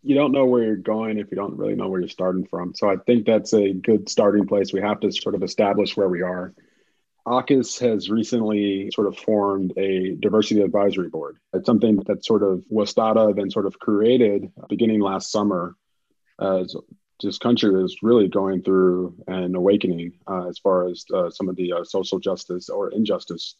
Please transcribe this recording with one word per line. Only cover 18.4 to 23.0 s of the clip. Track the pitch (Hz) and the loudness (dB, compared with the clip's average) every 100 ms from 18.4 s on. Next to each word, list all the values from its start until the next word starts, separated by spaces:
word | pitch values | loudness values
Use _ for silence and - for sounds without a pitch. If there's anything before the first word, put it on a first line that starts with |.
| 95 95 | -2 -2
through | 92 95 92 90 90 87 - | 0 4 4 2 -4 -8 -10
an | 92 90 90 | -6 -4 0
awakening, | 90 104 98 85 85 - - | 2 2 2 -4 -6 -12 -8
uh, | 92 90 | -6 -6
as | 87 | -4
far | 98 92 90 | 0 2 0
as, | 87 - | -6 -6
uh, | 95 87 | -4 -4
some | - 95 | -4 -6
of | 92 | -4
the, | 90 | -4
uh, | 87 | -4
social | 85 98 92 95 | -4 -6 -4 -4
justice | 98 92 - 90 - | -4 -6 -6 -10 -6
or | 101 98 | -6 -4
injustice | 107 | -2